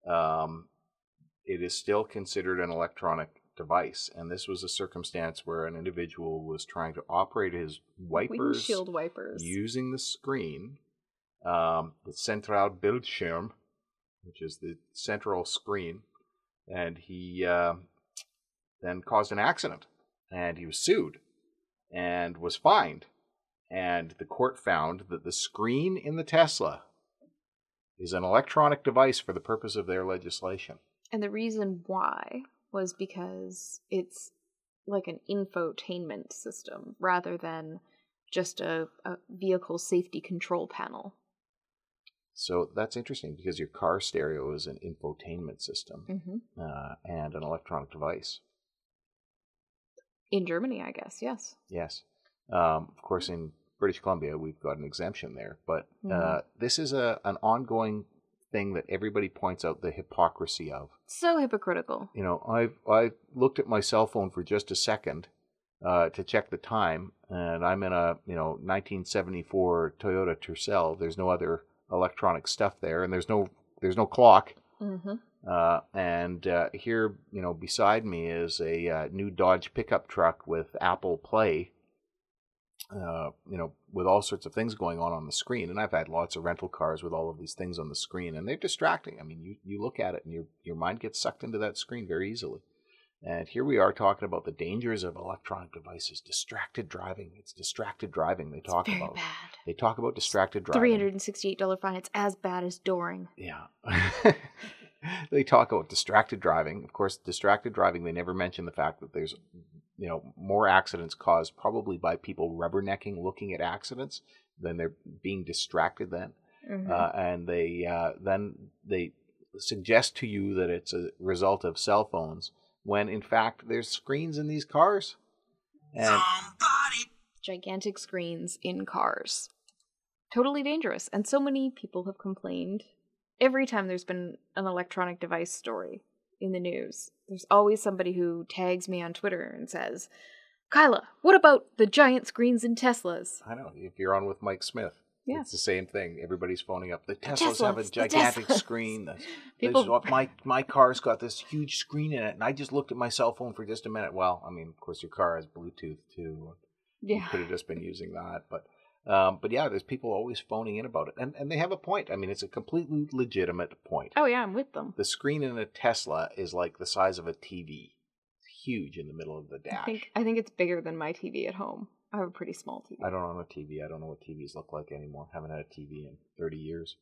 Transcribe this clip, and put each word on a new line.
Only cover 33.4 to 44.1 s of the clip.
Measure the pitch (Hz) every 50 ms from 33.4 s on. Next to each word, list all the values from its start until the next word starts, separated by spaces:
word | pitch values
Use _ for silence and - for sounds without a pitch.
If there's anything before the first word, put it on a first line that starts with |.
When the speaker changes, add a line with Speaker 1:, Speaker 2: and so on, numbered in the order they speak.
| 190 185 185 - - - - - _ _
Speaker 2:
it's | 196 185 180 - - - - - _ _ _ _ _ _ _ _ _ _ _
like | - 202 196 190
an | 175 165 - _ -
infotainment | 202 202 196 196 - 180 170 160 - - - - 180 180 170 156 110 98 - - -
system | - - 113 - - - - - - - - - _
rather | 180 185 180 180 180 175 175
than | 170 - 165 165 160 156 160 160 165 _ _ _ _ _ _ _ _ _ _
just | - 185 180 - - -
a, | 180 165 165 160 160 160 _ _ _
a | 190 180 180 _ _
vehicle | - 180 196 190 185 175 180 - 170
safety | 170 - - 185 175 180 - - 160
control | - - 185 175 - - 180 170 165
panel. | - - - - - - - - 196 _ _ _ _ _ _ _ _ _ _ _ _ _ _ _ _ _ _ _ _ _ _ _ _ _
Speaker 1:
So | - - - 90 87 87 - -
that's | 110 110 110 -
interesting | 120 120 - 135 - - 82 76
because | - 80 92 82 82
your | 78 -
car | _ - 98 82 87 -
stereo | - -